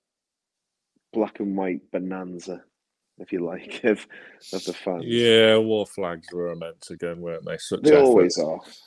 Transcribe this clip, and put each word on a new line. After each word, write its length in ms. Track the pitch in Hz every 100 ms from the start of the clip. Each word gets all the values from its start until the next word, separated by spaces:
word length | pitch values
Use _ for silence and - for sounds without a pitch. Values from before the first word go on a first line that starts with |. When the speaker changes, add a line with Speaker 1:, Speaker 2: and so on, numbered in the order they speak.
| _ _ _ _ _ _ _ _ _ _ _
Speaker 1:
black 280 | 113 104 -
and 160 | 101 95
white 340 | 95 90 -
bonanza, 680 | 90 92 92 90 90 92 85 _ _ _ _ _ _
if 140 | 90
you 120 | 92
like, 400 | 85 90 - -
<laughs> 80 | 120
of, 140 | 104 - - - _ -
of 120 | 95
the 80 | 90
fans. 320 | 87 98 87
Speaker 2:
Yeah, 540 | 85 117 117 113 110 110
war 280 | 110 107 98
flags 400 | - 90 85 -
were 200 | 87 87
immense 380 | 85 82 82 -
again, 300 | 85 87 85
weren't 240 | 87 82
they? 140 | - 80
Such 240 | - 95
Speaker 1:
They 100 | 151
Speaker 2:
effort. 80 | 147
Speaker 1:
always 380 | 135 110 90 87
are. 220 | 78 80 - -